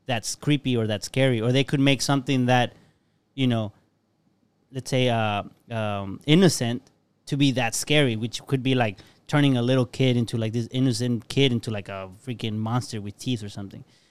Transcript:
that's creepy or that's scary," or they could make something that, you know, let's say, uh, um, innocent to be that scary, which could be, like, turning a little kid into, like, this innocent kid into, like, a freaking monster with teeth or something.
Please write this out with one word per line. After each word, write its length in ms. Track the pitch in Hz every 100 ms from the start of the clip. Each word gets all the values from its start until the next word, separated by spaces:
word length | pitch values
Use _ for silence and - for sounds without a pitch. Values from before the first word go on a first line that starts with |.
| -
that's 280 | 113 - -
creepy 380 | - 147 135
or 120 | 120 107
that's 180 | 104
scary," 340 | - 131 135 117
or 140 | 117
they 120 | 127
could 160 | 135 143
make 200 | 139 135
something 460 | - 139 131 131 123
that, 260 | 127 117 - _ _ _ _ _
you 120 | - 131
know, 260 | 117 104 - _ _ _ _ _ _ _ _ _
let's 160 | 131 -
say, 200 | 131 123
uh, 320 | 117 107 104 95 _ -
um, 480 | 113 107 101 98 - -
innocent 560 | 160 185 - 120 120 - _ _ _ -
to 100 | 143
be 140 | 143
that 220 | 123 117
scary, 420 | - - 147 139 107
which 280 | 110 - -
could 160 | 135
be, 120 | 127
like, 240 | 127 113 95 - _ -
turning 300 | 151 143 127
a 40 |
little 220 | 120 131
kid 320 | 123 - 131 123
into, 220 | 117 117
like, 160 | 110
this 120 | 120 113
innocent 580 | 127 131 113 123 117 -
kid 240 | 139 139
into, 180 | 117 120
like, 200 | 104 95
a 180 | 98 95 95 -
freaking 280 | 113 117
monster 480 | 107 110 123 - 110
with 160 | 101 -
teeth 240 | 127 120
or 80 | 107
something. 340 | 104 98 - - _ _